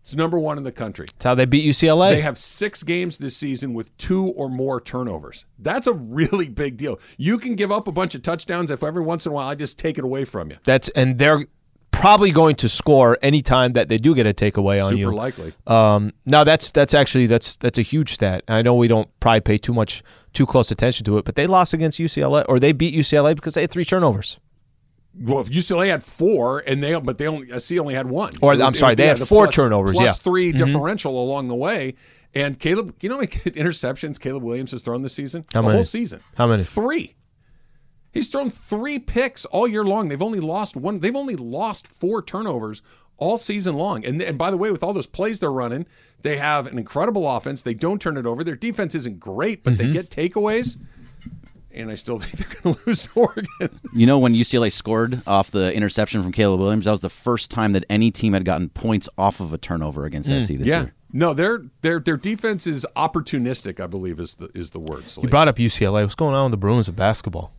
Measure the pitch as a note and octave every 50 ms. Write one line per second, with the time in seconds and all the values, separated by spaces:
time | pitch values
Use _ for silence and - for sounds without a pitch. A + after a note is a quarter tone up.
0 | _ - C#3+ D3 D#3+ E3 E3+ E3+ D#3 D#3 D3+ D3 C#3 C3 - - A#2+ G#2+ G2 -
1 | D#2 - - - - B2 B2 B2 C3 B2+ B2+ D3 D#3 D3+ C3+ - - D#3+ D#3 E3
2 | F3+ G3 G3 D3+ D3+ D3+ B2+ - - - - - G3+ G#3 - - - D3+ E3+ F3
3 | F3+ F3 D3+ - C#3+ C3+ A#2+ - - C#3+ C3+ A#2 C3+ C3+ A#2+ A2+ A2 - _ _
4 | - - F#3 F#3+ F#3+ F#3 - - C#3+ C3 B2+ B2+ C3 C3+ C3+ B2 A#2+ - - B2+
5 | B2+ A#2+ F#2 D#2 D2 C2 - - - _ _ _ G2+ D3 F#3 C4 A#3+ B3 A#3 E3
6 | B2 A2 A#2 D3 E3 - - G3+ F3 C#3+ A2 G2 D3 C#3 B2+ A2 C#3 C#3+ A2 -
7 | - - - - C3 E3 A3+ A#3 - B3+ A#3 F#3 G#3 G3 G3+ G#3+ G#3 G3 D#3 F3
8 | F#3 F3 - C3+ A#2+ E3 E3+ D#3+ - - F3 F3 F3 D3+ D3 C3 - D3+ D#3 F3+
9 | E3 D#3 E3+ E3 - E3 D3 C#3+ C3+ C3 D3 C#3+ D3 C3+ - - - D#3+ D3 D3
10 | C3 B2+ C3 C3+ C#3 - - G2+ E2 D#2 C#2 - _ - C3 C3+ - - - C3
11 | B2+ C3 B2+ A#2+ C#3 D3 D#3 D3 D3 - _ _ _ _ _ _ _ _ - -
12 | - F#3+ G#3 G#3 G#3 G3 D#3+ D#3 D#3+ D#3 C#3+ - - A2+ - - - D3+ D3+ C3+
13 | B2+ A#2 A#2+ - - C#3 D3 D3+ C3+ - B2+ B2+ B2+ B2 B2 B2 A2+ - A2+ A2
14 | A2 D3+ E3 C3 A#2 G#2+ G2 - G#2 G#2 - G#2 G2 G2 G2 G2+ G2 G2 G2 G2+
15 | G2 F#2+ G#2+ G#2 A2+ C3+ B2+ - D#2+ E2 - _ - - A2+ A2+ A2 G#2+ G#2 G#2
16 | G#2 G#2 - _ _ C3 C#3 D3+ D3+ D3 D#3 D#3+ - - - D3+ C#3 - - D3
17 | C#3 - - C3 B2 A2 A#2 A#2 - - - _ - B2 - - A2 - - D#3
18 | D3+ - - - A2+ G2 F#2 F#2 - - A2+ A2 A#2 A#2+ B2 B2 A#2+ A#2 A#2 A2
19 | G#2 - _ _ - A#2 A2+ A2 - - G#2+ A2 - - A#2+ A#2 G#2+ - - -
20 | _ _ - - _ _ _ - C#3+ B2 - C3+ A2+ - G#2+ - - B2 B2 -
21 | G#2+ G#2 G#2 G#2 - - - - F#3+ F3+ F#3+ F#3 F3+ - - D#3+ D#3+ D#3+ D3 -
22 | E3 D#3+ - - C#3+ C3+ C#3 D3 - - C3 B2 C3 C#3+ D#3 C3 D#3+ E3+ D#3 D#3+
23 | C#3+ - - D3 C#3+ D3+ E3 D3 - D#3+ D3+ - D3 E3+ - F3 E3+ - F#3+ F#3
24 | F3 D3 G#2+ G2 F#2+ - - _ _ _ _ _ _ _ _ _ _ _ _ _
25 | _ _ _ - B2+ A2+ C#3 C#3 A#2+ G#2+ C3 F3 F3 - F#3+ E3+ F#3 G3 F3 C#3+
26 | - - - - E3 G3 A3 D3+ A#2 B2 C3 D3 D3 C#3 C3+ C#3 C#3+ C#3+ E3 E3
27 | B2+ B2+ B2 - D3 D3+ D#3 D3 C3 B2 A#2+ B2+ - - F3 F3 D#3 C#3+ C3+ C3
28 | C3+ B2+ B2 E3 G#3 - - - - C#3+ C#3+ C#3 C3+ C3 B2 - C3+ C3 A#2 A2
29 | C#3+ D#3 C#3+ A#2+ B2+ - G#3 G#3+ G#3 F#3+ - - C#3 A#2+ G#2+ G2+ F#2+ G2 F#2+ F2
30 | A#2 A#2 F#2 - - F#3 F3+ F#3 F3+ F3 D#3+ C3 C3+ C3+ C#3+ D3+ C#3 D#3+ G#3+ G#3
31 | - D3+ C3 B2+ B2 C3 C#3 C#3 C3+ B2 A#2+ B2 C3+ F3 A3+ G3 C#3 C3 C3 _
32 | _ _ _ _ _ _ _ C#3 C#3+ C#3+ C3+ - - E3 F3 G#3 A#3 F3 - _
33 | - G3 B3 C#4 C4 - - - - F3+ - D3 D3+ F3+ E3 - - B2+ C#3 -
34 | - D#3 C#3+ - - C3+ C3 C#3 B2 A#2 A#2 B2+ C3 B2+ - A#2+ - A#2+ A#2 B2
35 | C3+ B2+ - - C#3 C3+ C3+ E3+ D#3+ _ - - A2+ A2+ - - - - - A3+
36 | A#3+ - - E2 _ _ _ - A#2+ A#2 A2+ G#2 F#2 - - G#3 G#3+ B3+ D#4 E4+
37 | - - _ _ _ _ _ _ _ _ _ _ _ _ _ _ _ _ _ _
38 | _ _ _ - - - - C4+ C#4+ A#3+ - - - - G#3 G#3 A#3 C#4+ D4 C4+
39 | A#3+ - - A#3 C4 C4 B3+ - - - - F3+ A3+ B3 G#3 G#3+ G#3+ G3 G3 A3
40 | G#3+ D#3 C#3+ C#3 F3+ A3 A3+ G3 D#3+ D#3 E3 G3+ G#3+ G3 - C3+ B2+ F#3 G#3+ F#3+
41 | D#3 G#3 A#3+ C#4 C#4 C4+ A3+ D3 B2 A#2 A#2+ D3+ G#3 A3+ G3+ - - - _ _
42 | - F3+ A3 A3 F3 - - F#3+ A3+ G#3+ D3 A#2+ A2 G#2+ G#2+ - _ _ _ _
43 | _ _ _ _ C#3+ E3+ A3 A3+ - - G#3 G#3 F#3+ - D#3 C#3+ E3 G3+ F#3 A2+
44 | A2 B2+ B2+ D#3+ F#3 F#3 D3+ B2+ E3 F3+ G3 F3 G3 A3 G3 D3+ - F3 G3+ F#3+
45 | C3 - - - F#3 A3 A3+ G3 - D#3 C3+ C3 B2 A#2 A#2+ C#3 E3+ _ _ _
46 | _ _ _ _ _ D3 D3 C#3 C#3+ D3+ D3+ D3 B2+ B2 A2+ B2 A2 G#2 - C#3+
47 | - - G#3+ G#3 E3+ C#3+ B2+ C3+ - C#3 C#3 C3+ - B2 A#2 G#2+ D#3 E3+ G3+ G3+
48 | - F3 D3+ C#3 A#2+ A#2 A#2 B2+ E3+ E3+ D3+ B2 - A#3 A3+ - G3+ D#3 - E3
49 | B2 A#2+ G2+ E2+ - G#2 F#2+ G#2+ D#3 G#3+ A3 - _ C3 A#2+ G2+ A#2+ B2+ D#3 E3+
50 | F#3 - - - D#3 F3+ - A3 G#3 G#3+ A3 A3+ - - - - - - - -
51 | - - - - - - - - - - - - - - - - A#2 A2 G#2+ G#2
52 | - - A#2+ A2 F2 - - - F#2+ - - - - F3 E3 - - A#3+ A3+ -
53 | - - - A3+ A#3+ - - - G#3 - - - - - - - - - - A#2
54 | A#2 B2 C#3 C#3 B2+ B2 A#2 A2+ A#2+ - - B2 A#2 G#2+ - - - G#2+ A2 A2
55 | A#2 A#2+ B2+ B2 A2 - G2+ G2 F#2+ - - G#2 F#2 F#2 - G#2+ G#2 G2+ - -
56 | G#2+ - - A2 F#2 F2+ F2+ G#2+ G#2+ G2+ F#2+ F#2 F#2+ G2 G#2+ A2 F#2 G#2 G#2+ G2
57 | - F#2+ - - - B2 A#2+ A2+ - - - B2 A2 G#2+ G2 F#2 F2 _ G2+ G#2+
58 | A2+ A#2 G2+ - A#2+ A2 G2 G2 F#2 F#2+ F2+ D2+ F2+ D2+ _ - - A2+ A2 G2+
59 | - - _ - F#2+ G2+ - - G2 D#2+ D#2 D#2 - - F2 E2+ D#2 D2+ C#2+ D2
60 | C#2+ D#2 C#2+ D2 - C#3 C3+ C#3 A#2+ G2+ D2 C2+ - B2 D#3 E3+ C3+ - _ _
61 | _ _ - B2+ E3 E3+ D3 C#3 E3+ G3+ A#3 A3+ D3+ B2+ _ _ - D#3+ E3+ E3+
62 | D3 F3 D#3+ C#3 - G3 A3 G#3+ - A3+ G#3+ F3 - F3 D#3 C3+ A2 - _ -
63 | D3 D#3+ - E3 D3+ - - C#3 A#2+ B2 C3 - - G2+ F2+ - F#2+ F2 F2+ F#2+
64 | F#2 F#2 E2+ D#2 F2 D#2+ - _ F2+ - - F#2 E2+ D2+ - F2 D#2+ D#2 D#2 C#2+
65 | - - - - - B2 B2+ D3 D#3+ D3+ B2 A#2+ A#2 A#2 - - A2 F#2+ G2+ G#2
66 | G#2 G#2 - - D#3+ D3+ C3+ C3+ C3+ C3 A#2 G2+ F#2+ G2+ A#2 B2 A2 F#2+ E2 F#2
67 | F#2+ G#2 A2 - - - E2 E2+ E2 - -